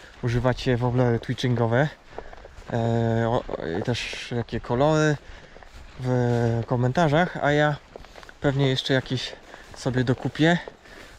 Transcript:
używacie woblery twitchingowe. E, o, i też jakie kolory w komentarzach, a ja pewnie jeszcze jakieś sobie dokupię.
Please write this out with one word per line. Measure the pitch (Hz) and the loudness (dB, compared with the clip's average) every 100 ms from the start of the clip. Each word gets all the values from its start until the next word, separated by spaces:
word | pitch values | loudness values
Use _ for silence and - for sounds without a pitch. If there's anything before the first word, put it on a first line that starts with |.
| - - | -20 -6
używacie | 120 120 127 120 - 120 | -2 2 2 2 0 0
woblery | 123 123 123 117 | 2 2 2 2
twitchingowe. | - 120 127 117 117 120 151 - - - - - - - - | -2 -2 0 2 2 2 2 -2 -18 -18 -18 -18 -20 -18 -6
E, | 120 113 117 117 113 117 | -2 0 2 2 2 2
o, | 120 - - 73 82 | 0 -2 -8 -6 -4
i | |
też | 113 117 - - - 120 | -2 -4 -6 -10 -8 -6
jakie | 113 117 | -6 -6
kolory | - 120 143 156 151 147 - - - - - - - - | -2 0 2 4 2 0 -6 -20 -20 -20 -20 -20 -18 -8
w | 127 123 120 120 117 117 113 | -2 0 2 2 2 0 0
komentarzach, | 127 123 127 123 147 180 - | 0 2 2 2 4 2 0
a | 143 | 0
ja | 147 151 143 - - - - - - | 2 2 0 -8 -20 -20 -20 -20 -4
pewnie | 147 135 139 | 0 2 2
jeszcze | 131 - | 0 2
jakieś | 135 - 127 - - - - - - | 0 0 -4 -6 -12 -18 -20 -20 -8
sobie | 135 123 | -2 0
dokupię. | 127 127 135 - 156 170 - - - - - | 2 0 -2 2 4 4 -2 -16 -20 -20 -20